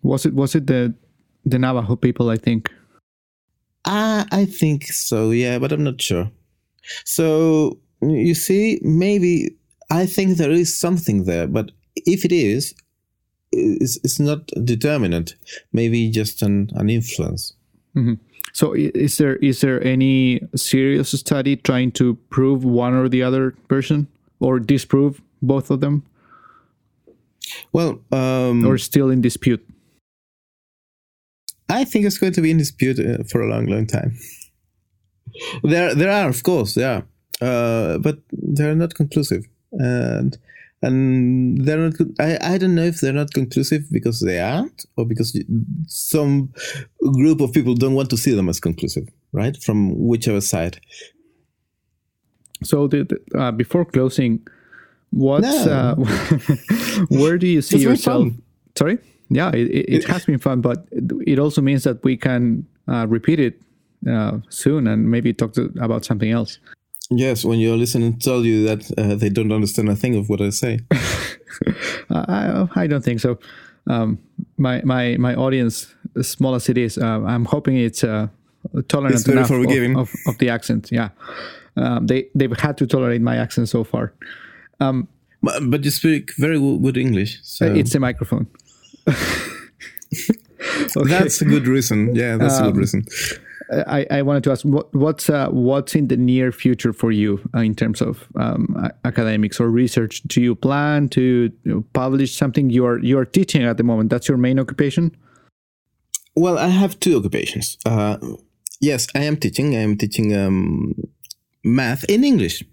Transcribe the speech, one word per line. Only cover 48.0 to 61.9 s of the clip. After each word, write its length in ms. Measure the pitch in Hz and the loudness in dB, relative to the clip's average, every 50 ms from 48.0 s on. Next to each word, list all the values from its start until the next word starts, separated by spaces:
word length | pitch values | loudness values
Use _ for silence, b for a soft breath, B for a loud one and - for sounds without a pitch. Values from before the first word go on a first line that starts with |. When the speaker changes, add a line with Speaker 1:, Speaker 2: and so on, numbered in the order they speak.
| 139 127 | 0 -2
Speaker 2:
to 60 | - 113 | -2 -2
see 140 | - 139 127 | 0 2 2
them 140 | 101 95 90 | 2 2 0
as 140 | 80 - | -2 -2
conclusive, 480 | - 82 82 - - - - - - - _ _ _ _ - | -2 -4 -4 -4 -6 -6 -6 -6 -8 -10 _ _ _ _ -4
right? 280 | - 101 123 143 - | -2 -2 -2 -4 -4
From 300 | - - 110 104 104 95 82 - - 117 | -4 -2 0 2 2 0 0 0 0 0
whichever 320 | 120 113 117 - 104 101 | 0 2 0 0 0 0
side. 380 | 101 - - 90 82 87 85 - B B B B B B B B _ _ _ _ _ _ _ _ _ _ _ _ _ _ _ _ _ _ _ _ _ _ _ _ _ _ _ - - | 0 -2 -2 -2 -2 -4 -6 -10 B B B B B B B B _ _ _ _ _ _ _ _ _ _ _ _ _ _ _ _ _ _ _ _ _ _ _ _ _ _ _ -14 -4
Speaker 1:
So, 240 | - - 147 143 139 | -2 0 2 2 2
the, 160 | 139 143 139 | 2 0 0
the, 340 | - - - - - - - | -2 -4 -6 -6 -6 -4 -2
uh, 120 | 135 123 | -2 -2
before 340 | 113 110 120 - - 175 170 | -2 -4 -6 -2 0 -2 -2
closing, 600 | - - 131 131 131 127 - 135 120 113 113 - B B B B B B B B B B B B B | 2 2 2 2 2 0 0 0 0 0 -2 -4 B B B B B B B B B B B B B
what's, 540 | - - 135 135 139 147 202 254 285 311 233 | -2 0 2 2 4 4 2 2 2 2 2
Speaker 2:
No. 60 | - | 2
Speaker 1:
uh, 240 | 151 135 127 123 120 | 2 2 2 0 2
<laughs> 1120 | - 131 110 104 - - - 160 139 - - 147 - - - 214 233 233 240 233 214 185 - | 0 0 0 -2 -4 0 0 0 -2 2 0 -2 -2 0 -2 -2 -2 -2 -4 -2 -2 0 2
where 280 | 143 135 139 156 170 180 | 2 4 4 4 2 2
do 80 | 175 | 2
you 160 | 180 175 156 | 2 2 2
see 140 | 139 - - | 2 2 2
Speaker 2:
It's 80 | - - | 4 6
been 80 | - | 6
Speaker 1:
yourself? 320 | 123 - - - 254 247 208 | 4 4 2 0 2 2 2
Speaker 2:
fun. 180 | 123 113 - - _ _ _ _ _ _ - | 2 0 -6 -12 _ _ _ _ _ _ 0
Speaker 1:
Sorry? 200 | - 156 208 240 b b b b b _ | 0 2 2 -2 b b b b b _
Yeah, 200 | - 127 165 - | 0 0 2 2
it, 180 | - 120 120 - | 0 0 0 0
it, 180 | - 139 - - | 0 -2 0 2
it 40 | - 156 | 0 0
Speaker 2:
It 40 | - | 0
Speaker 1:
has 200 | - 175 180 - | 0 -2 -2 0
been 140 | - 151 127 | 0 0 0
fun, 220 | - 139 131 127 | 0 0 0 2
but 260 | 117 123 120 - - _ | 0 0 -2 -2 -6 _
it 460 | - - - - - - 247 - 147 131 | -8 -6 -4 -4 -4 -4 0 0 2 2
also 240 | 143 151 143 - | 2 2 2 2
means 220 | 139 135 143 135 131 | 2 2 2 2 2
that 200 | 143 | 0